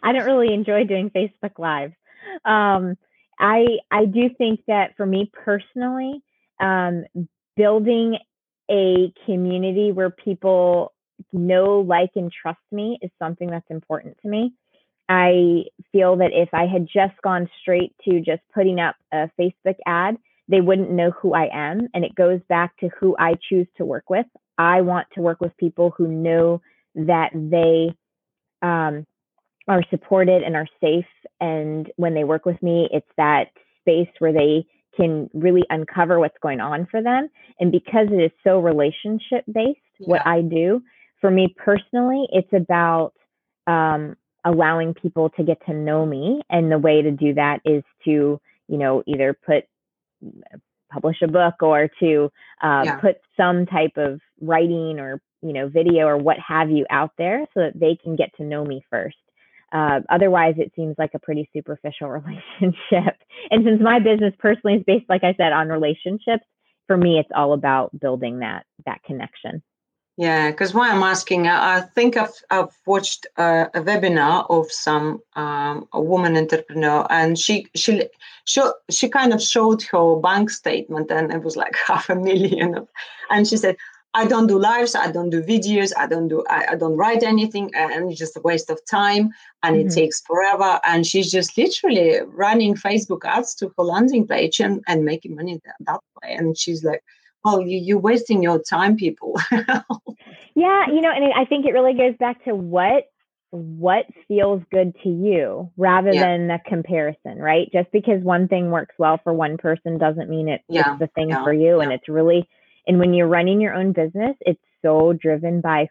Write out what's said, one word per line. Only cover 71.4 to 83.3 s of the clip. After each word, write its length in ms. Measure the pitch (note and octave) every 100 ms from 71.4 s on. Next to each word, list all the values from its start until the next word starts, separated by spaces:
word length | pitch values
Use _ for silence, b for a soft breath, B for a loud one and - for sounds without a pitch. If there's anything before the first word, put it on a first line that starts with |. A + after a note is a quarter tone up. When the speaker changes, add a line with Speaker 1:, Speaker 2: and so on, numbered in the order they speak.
| E3+
Speaker 2:
I, 300 | F3 F#3+ F#3
I 40 |
think 360 | F#3 - A#3+ A#3+
I've, 160 | G#3+ - -
I've 260 | F#3+ - _ -
watched, 400 | G3 F#3+ - - -
uh, 300 | E3+ E3 D#3+
a 60 | E3+
webinar 680 | D#3+ G3+ F#3 E3 D3 F3 -
of 200 | E3 D#3
some, 520 | - - D3+ D3+ D#3 _ D3+
um, 500 | D3 D3 C#3+ D3 -
a 80 | -
woman 340 | D#3 F3+ E3+ D#3+
entrepreneur, 720 | D#3 D#3+ - D3+ D3+ D3+ -
and 300 | E3 D#3+ E3
she, 280 | - G#3+ -
she, 360 | - - G3+ D#3+ _ B B
she, 180 | - C#4 B3+ - -
she 180 | - A#3
kind 240 | C#4 B3+
of 100 | A3
showed 400 | - A#3+ A3 A3
her 340 | - F3+ E3 D#3+
bank 320 | F3 G3 G#3+
statement, 600 | - - - - D#3 D#3
and 220 | D#3+ D#3+
it 100 | E3
was 140 | D#3+ D#3
like 220 | - -
<laughs> 60 | -
half 220 | F3+ -
a 60 | F#3
million 600 | F#3+ F#3+ F#3+ F3 F3 E3+
of, 140 | - - B B
and 180 | B